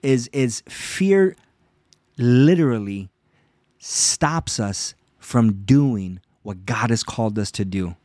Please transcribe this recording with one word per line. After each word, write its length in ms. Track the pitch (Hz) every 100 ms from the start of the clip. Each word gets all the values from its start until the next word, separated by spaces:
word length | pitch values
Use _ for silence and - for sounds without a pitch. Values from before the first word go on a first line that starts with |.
Is, 260 | 139 131 120
is 300 | 139 131 113 -
fear 640 | - - - 190 196 190 196 _ _ _ _ _ _ _ -
literally 920 | 120 123 143 175 151 117 101 98 95 _ _ _ _ _ _ _
stops 800 | - - - - 151 165 - -
us 340 | 104 98 - - _ _
from 460 | - 123 113 98
doing 560 | 98 135 143 113 95 92 _ _
what 240 | 104 95 95
God 240 | 117 117
has 100 | 113
called 380 | - - 113 107
us 100 | 101
to 120 | - 98
do. 300 | 95 90 87